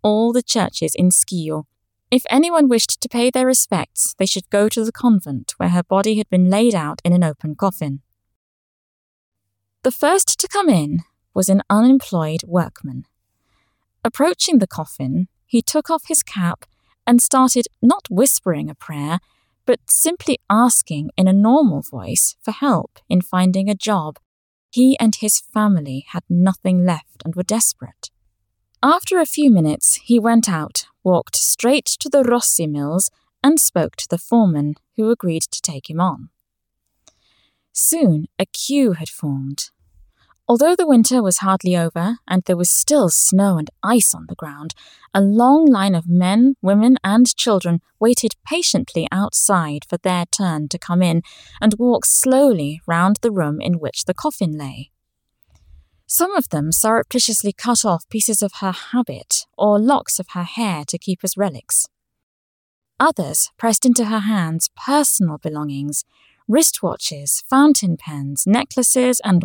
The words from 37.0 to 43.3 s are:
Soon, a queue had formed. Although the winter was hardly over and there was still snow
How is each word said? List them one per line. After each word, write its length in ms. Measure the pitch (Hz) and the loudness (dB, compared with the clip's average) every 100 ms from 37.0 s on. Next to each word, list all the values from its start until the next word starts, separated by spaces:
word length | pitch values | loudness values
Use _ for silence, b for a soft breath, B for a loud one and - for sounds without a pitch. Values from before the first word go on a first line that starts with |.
| _ _ _ _ _ _ _ | _ _ _ _ _ _ _
Soon, 540 | - - 330 226 151 170 - | -4 -2 2 2 0 -4 -8
a 80 | |
queue 480 | 190 - - 285 240 | -8 -6 -4 0 0
had 160 | 160 160 | -2 -8
formed. 640 | - 151 139 135 143 - _ _ _ _ _ _ _ - | -8 -6 -6 -8 -10 -12 _ _ _ _ _ _ _ -2
Although 280 | 240 311 | 2 4
the 120 | 359 320 | 2 4
winter 340 | 247 214 247 | 4 4 2
was 160 | 196 - | 0 -2
hardly 400 | 190 190 185 175 | -2 -2 0 -2
over 400 | 165 170 185 240 - | -2 -4 -4 -6 -2
and 140 | 185 | -2
there 140 | - 175 | 0 -2
was 140 | 175 | 0
still 380 | - - 294 185 | 0 2 2 2
snow 500 | - - | 2 2